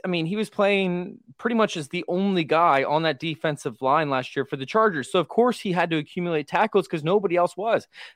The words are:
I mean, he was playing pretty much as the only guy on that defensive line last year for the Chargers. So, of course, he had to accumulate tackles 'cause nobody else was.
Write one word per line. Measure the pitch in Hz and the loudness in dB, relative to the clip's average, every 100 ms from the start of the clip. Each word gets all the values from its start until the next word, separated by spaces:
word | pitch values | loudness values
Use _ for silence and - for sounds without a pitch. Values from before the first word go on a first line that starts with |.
| 185 | -2
I | |
mean, | 175 | -2
he | 160 | -2
was | 208 214 | -2 -4
playing | - 202 202 190 175 180 - - - | 0 2 2 0 -2 -6 -12 -20 -8
pretty | 233 | -2
much | 233 208 180 | 2 0 -2
as | 139 | -6
the | 175 - | -6 -4
only | 180 196 185 | 0 0 0
guy | 147 156 170 139 | 2 4 4 4
on | 135 151 | 2 0
that | 160 135 | 0 -2
defensive | 165 147 160 143 139 110 | -6 -4 -4 -4 -8 -4
line | 131 156 147 | 0 2 2
last | 131 123 | -2 -2
year | 143 131 | -6 -4
for | 139 | -6
the | |
Chargers. | 135 220 220 156 117 | -2 2 2 0 0
So, | 185 | 0
of | 156 | 0
course, | - 240 - | 2 2 0
he | 202 | -2
had | 175 170 | 0 0
to | 160 | -2
accumulate | 143 180 175 156 147 | -4 -6 -2 -2 -2
tackles | 180 214 196 185 | 0 2 2 0
'cause | 165 | -2
nobody | 151 208 190 175 | 0 0 2 2
else | 175 - | 0 -2
was. | 226 196 - - - | -2 -2 -2 -16 -20